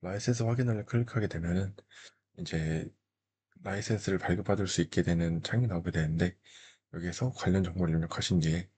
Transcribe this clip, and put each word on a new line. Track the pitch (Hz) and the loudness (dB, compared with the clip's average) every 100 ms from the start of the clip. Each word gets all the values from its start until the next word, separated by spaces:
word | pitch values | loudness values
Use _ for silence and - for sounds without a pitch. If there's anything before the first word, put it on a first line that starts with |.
라이센스 | 90 98 113 120 | -4 -4 0 2
확인을 | 113 120 123 110 | 2 2 2 0
클릭하게 | 104 120 117 - 101 | 0 0 0 0 -2
되면은 | 82 82 90 98 98 - - - _ _ - | -2 0 0 0 -6 -20 -20 -20 _ _ -12
이제 | 85 82 78 80 - _ _ _ _ _ _ - | -4 -2 0 -2 -4 _ _ _ _ _ _ -14
라이센스를 | 101 95 104 107 - 95 | -8 -6 -2 -2 0 -2
발급받을 | - 90 - 101 95 | 2 0 2 0 0
수 | - | 0
있게 | 82 - | 0 2
되는 | 87 85 85 82 | 2 2 2 0
창이 | - 113 123 | 0 0 0
나오게 | 90 87 | 0 -2
되는데 | 87 78 80 90 - _ - - _ _ | 0 0 2 0 -2 _ -20 -20 _ _
여기에서 | 85 90 - 127 | -6 -6 -2 -4
관련 | - - 95 | -2 2 2
정보를 | 90 85 85 | 2 0 0
입력하신 | 80 80 - - 92 | 2 0 -4 2 2
뒤에 | 78 80 90 | 4 0 -2